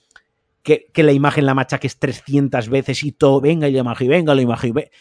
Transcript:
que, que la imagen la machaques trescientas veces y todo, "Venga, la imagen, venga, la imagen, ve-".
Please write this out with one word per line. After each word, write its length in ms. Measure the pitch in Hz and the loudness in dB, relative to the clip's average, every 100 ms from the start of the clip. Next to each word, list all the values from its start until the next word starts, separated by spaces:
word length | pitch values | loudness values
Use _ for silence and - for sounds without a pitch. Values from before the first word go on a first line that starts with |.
| _ - _ _ _ _ | _ -20 _ _ _ _
que, 260 | - 151 - | 0 0 0
que 100 | - | 2
la 100 | 151 | 4
imagen 340 | 139 143 151 139 | 4 2 0 0
la 80 | |
machaques 440 | 135 127 135 131 - | 0 -2 -6 -6 -6
trescientas 680 | 135 113 - 143 139 127 110 | -8 -8 -2 -2 0 -2 -2
veces 340 | 135 131 131 | -4 -2 -6
y 80 | 147 | -8
todo, 280 | - 139 135 | 0 2 4
"Venga, 280 | 139 165 143 | 2 0 0
la 100 | 131 | 0
imagen, 300 | 123 113 127 | -2 -2 0
venga, 260 | 175 156 | 2 2
la 80 | 135 | 2
imagen, 300 | 120 117 123 | 0 -2 -4
ve-". 160 | 120 - _ | -4 -8 _